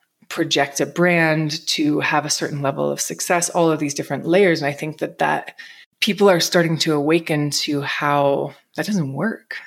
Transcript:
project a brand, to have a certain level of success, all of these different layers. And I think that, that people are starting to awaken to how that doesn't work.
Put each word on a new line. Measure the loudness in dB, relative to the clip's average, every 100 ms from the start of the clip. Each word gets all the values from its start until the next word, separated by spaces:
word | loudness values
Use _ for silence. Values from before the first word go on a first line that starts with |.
| _ _ _
project | -4 0 0 0 -2
a | -4
brand, | 2 2 4 2 2 0 -4 -4
to | 0 0 0
have | 0 0 0
a |
certain | -4 -4 -2
level | -4 -2 -4
of | -4
success, | -6 -6 -2 0 0
all | 2 2
of | 2
these | -2 -6
different | -6 -6 2
layers. | 4 4 2
And | -2
I |
think | -4 -10 -6
that, | -8 -2
that | -2 -2 -6 -18 -20 -20 -20 _
people | -2 4 4
are | 6
starting | 4 2 2 0
to | 0
awaken | 0 2 2 2 -2 0
to | -2 -2 -2
how | -4 -2 0 2 2 2 -2 -8 _ -8
that | -2
doesn't | -2 -2
work. | -2 -4 -6 _ -16